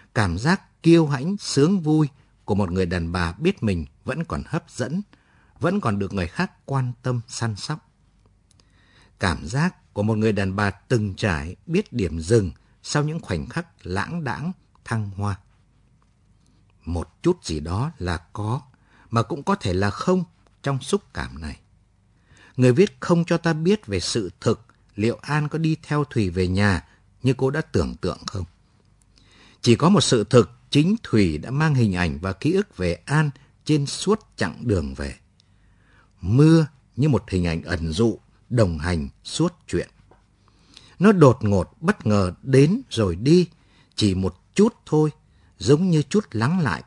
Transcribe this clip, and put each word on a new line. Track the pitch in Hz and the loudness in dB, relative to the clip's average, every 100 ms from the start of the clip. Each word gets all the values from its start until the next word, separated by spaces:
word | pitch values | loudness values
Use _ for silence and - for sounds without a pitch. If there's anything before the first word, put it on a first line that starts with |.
| _ | _
Cảm | - 98 85 | -2 0 0
giác | 143 190 _ _ | 0 -2 _ _
kiêu | 160 170 151 | 4 6 4
hãnh, | 139 151 202 | -2 -4 -6
sướng | - - 151 202 | -4 2 2 2
vui | 151 156 147 _ _ _ | 2 2 2 _ _ _
của | - | -4
một | 104 95 | -2 0
người | 90 90 | 0 -2
đàn | 90 82 | -2 -2
bà | 90 85 | -2 -4
biết | 87 165 196 | -2 -4 -2
mình | 110 87 73 _ | -2 -4 -6 _
vẫn | - 135 | -8 -8
còn | 170 73 - | -6 -6 -6
hấp | 160 - | -8 -8
dẫn, | - 120 175 208 _ _ _ _ - | -8 -6 -6 -8 _ _ _ _ -6
vẫn | 160 202 | -4 -2
còn | 123 101 | -2 -2
được | 95 | -4
người | 98 87 | -4 -4
khác | - 185 _ | -4 -8 _
quan | - 135 127 - | -6 -4 -4 -6
tâm, | 131 123 - | -6 -6 -6
săn | - 117 101 | -8 -6 -6
sóc. | - 156 _ _ _ _ _ _ _ _ _ _ _ _ _ - | -10 -12 _ _ _ _ _ _ _ _ _ _ _ _ _ -4
Cảm | 95 80 107 | -2 -2 -6
giác | 127 175 - _ | -4 -4 -4 _
của | - | -4
một | 107 107 | -2 0
người | 113 | 0
đàn | 101 98 98 | 0 -2 0
bà | 101 | -2
từng | - - 123 107 | -4 -4 -2 -2
trải, | 95 107 78 76 - - | -4 -2 -2 -6 -12 -4
biết | 170 - | -4 -4
điểm | 120 87 80 | -4 -4 -4
dừng | 80 117 92 - _ _ | 2 2 2 -8 _ _
sau | - 147 | -6 -2
những | 147 165 | -2 -6
khoảnh | - 85 67 | -6 -6 -6
khắc | 165 170 _ | -10 -10 _
lãng | 90 95 - 170 | -8 -6 -6 -6
đãng, | 139 78 160 185 _ _ | -6 -6 -8 -10 _ _
thăng | - 113 101 | -6 -6 -6
hoa. | 92 101 95 _ _ _ _ _ _ _ _ _ _ _ _ _ _ | -6 -4 -6 _ _ _ _ _ _ _ _ _ _ _ _ _ _
Một | 82 85 - _ | -8 -6 -8 _
chút | 165 180 | -2 -2
gì | - 78 | -4 -8
đó | 78 92 147 - | -4 -4 -6 -6
là | 90 85 | -8 -8
có, | - - 104 131 - _ _ _ - | -10 -10 -6 -6 -10 _ _ _ -4
mà | 113 | -2
cũng | - 147 | -2 -4
có | 143 | -2
thể | 196 104 | -2 0
là | 90 101 | 0 -2
không | - - 185 170 _ _ _ | -2 0 0 -2 _ _ _
trong | 139 135 | -6 -6
xúc | - 202 _ | -2 -4 _
cảm | - 69 67 | -12 -10 -10
này. | 78 69 _ _ _ _ _ _ _ - - - | -12 -14 _ _ _ _ _ _ _ -20 -14 0
Người | 127 | 2
viết | 123 208 - | 4 2 0
không | - 170 | 0 0
cho | 170 165 | 2 0
ta | 165 | 0
biết | 156 165 214 - | -2 0 0 -2
về | 95 | -6
sự | - 123 90 - | -2 -4 -6 -4
thực, | 120 107 - _ _ | -2 -2 -4 _ _
liệu | - 110 - | -2 -2 -2
An | - 151 147 | -4 -4 -2
có | 156 | -2
đi | 160 156 | -2 -2
theo | - 147 | -2 -2
Thùy | 143 120 95 | -2 0 -2
về | 87 90 | 0 0
nhà | 92 104 87 - _ _ _ | 2 2 0 -4 _ _ _
như | 127 131 | -2 0
cô | 131 | 0
đã | 147 | -2
tưởng | - 98 67 60 | -2 -2 -2 -2
tượng | 90 - - | -6 -6 -10
không. | 98 90 _ _ _ _ _ _ _ _ _ - _ | -10 -10 _ _ _ _ _ _ _ _ _ -20 _
Chỉ | - 113 | 2 4
có | 160 | 6
một | 196 | 4
sự | - 123 | 4 0
thực, | 104 127 98 - - | 4 4 4 -2 -2
chính | 143 165 220 | 0 2 0
Thùy | - 110 92 76 | 0 2 2 0
đã | - | -6
mang | 139 160 | -2 2
hình | 135 110 | 4 2
ảnh | 90 87 71 | 2 -2 -2
và | 95 | -6
ký | 95 147 | -4 -2
ức | 190 208 - | 0 -2 -4
về | 87 | -4
An | 85 - 147 151 - _ _ | -4 -2 0 0 -4 _ _
trên | - 151 139 | -2 -2 -2
suốt | - - 214 - - | -6 -2 -2 -4 -6
chặng | 101 - | -6 -6
đường | 117 95 71 | -2 -2 -2
về. | 67 71 - _ _ _ _ _ _ _ _ _ _ | -6 -10 -10 _ _ _ _ _ _ _ _ _ _
Mưa | 85 120 156 165 156 _ _ - | -2 4 6 6 2 _ _ -2
như | 151 | 0
một | 117 - | 0 0
hình | 92 87 | -2 0
ảnh | 82 | -2
ẩn | 78 85 82 | -4 -6 -4
dụ, | 80 117 98 _ _ - | 0 0 0 _ _ -4
đồng | 123 98 80 | 2 2 2
hành | 85 85 69 - | -2 -2 -4 -12
suốt | - - 170 - - | -12 -4 -4 -4 -6
chuyện. | 87 - _ _ _ _ _ _ _ _ - - - | -6 -6 _ _ _ _ _ _ _ _ -20 -20 2
Nó | 190 | 4
đột | 196 143 110 | 8 6 6
ngột, | 104 98 82 - | 2 0 0 -4
bất | 165 - 107 | -4 -2 2
ngờ | 104 92 85 | 2 2 -2
đến | 135 131 151 226 - | 2 4 4 2 -4
rồi | 117 101 85 | -2 -2 0
đi, | 127 180 170 _ _ _ _ - | 4 4 4 _ _ _ _ -2
chỉ | 107 | 0
một | 92 92 - _ | 0 -2 -6 _
chút | - 220 - - | 2 2 2 -2
thôi, | 151 151 - _ _ _ - | 0 0 -2 _ _ _ -8
giống | 95 151 190 | 2 2 4
như | 156 | 0
chút | - 208 208 | 2 -2 -2
lắng | 107 120 185 | -4 -2 0
lại | 135 78 | -2 -4